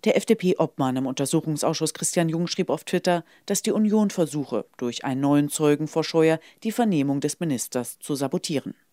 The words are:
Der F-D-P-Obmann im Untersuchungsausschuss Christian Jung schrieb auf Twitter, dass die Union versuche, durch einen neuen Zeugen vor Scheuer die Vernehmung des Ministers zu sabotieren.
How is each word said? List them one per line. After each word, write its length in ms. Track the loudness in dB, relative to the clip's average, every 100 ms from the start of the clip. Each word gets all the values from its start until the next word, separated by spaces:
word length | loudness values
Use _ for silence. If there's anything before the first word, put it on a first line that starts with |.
Der 140 | 2 2
F-D-P-Obmann 800 | 4 2 2 2 0 0 -2 0
im 80 | -4
Untersuchungsausschuss 880 | -2 0 0 0 -2 -2 0 -4
Christian 340 | -4 -2 0 0
Jung 200 | 0 -4
schrieb 240 | -4 -2
auf 140 | -4 -2
Twitter, 380 | -2 0 0 -2 _ -4
dass 160 | -2
die 100 | 0
Union 380 | 0 2 4 2
versuche, 560 | 0 -2 -2 -4 -6 -6 -6
durch 280 | -6 -4 -6
einen 160 | 0
neuen 280 | 4 4 2
Zeugen 380 | 2 2 2 0
vor 160 | -2
Scheuer 360 | 0 2 4 2 -4 _
die 80 | -6
Vernehmung 480 | 0 2 2 2 0
des 200 | -2 -4
Ministers 600 | -4 -4 -4 -6 -6 -12
zu 160 | -8 -4
sabotieren. 580 | -2 -4 -4 -4 -6 -14 _